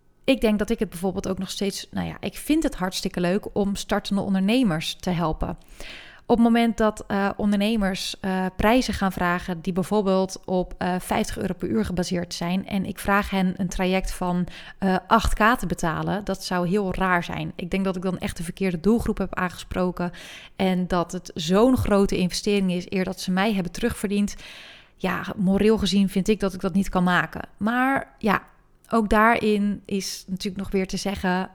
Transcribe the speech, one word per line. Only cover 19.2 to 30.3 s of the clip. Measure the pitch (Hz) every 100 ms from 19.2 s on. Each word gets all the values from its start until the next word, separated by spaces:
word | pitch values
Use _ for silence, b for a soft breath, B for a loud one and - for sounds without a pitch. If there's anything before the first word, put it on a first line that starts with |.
| 190
aangesproken | - 180 - - 185 180 175 175 B B B B
en | - 190 180 180
dat | 180 170
het | 185 -
zo'n | - 156 190 254 254
grote | - 202 196 185
investering | 180 - 214 202 190
is | 180 -
eer | 190
dat | 185 180
ze | -
mij | 185 214
hebben | 196 170
terugverdiend. | - 233 - 202 202 202 - B B B B B
Ja, | - 185 175 170 -
moreel | 185 196 214 220
gezien | 196 202 196
vind | 190 185
ik | 214
dat | 196
ik | 185
dat | 196
niet | 180 190
kan | 185
maken. | 180 175 165 - - -
Maar | 208 247 262 269 - -
ja, | 214 185 - - _ _ -
ook | 226 208
daarin | 220 220 233 214 208 208 196
is | - 196 185 -
natuurlijk | -